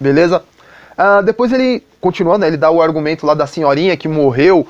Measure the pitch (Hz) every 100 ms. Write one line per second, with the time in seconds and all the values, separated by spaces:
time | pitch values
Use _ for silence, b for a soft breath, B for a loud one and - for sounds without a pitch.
0 | 139 139 170 175 - _ B B B B
1 | 190 202 202 220 240 254 254 247 - _
2 | 180 - 170 202 170 160 156 170 160 156
3 | 151 156 151 151 143 - 151 139 185 170
4 | 160 156 139 123 156 185 -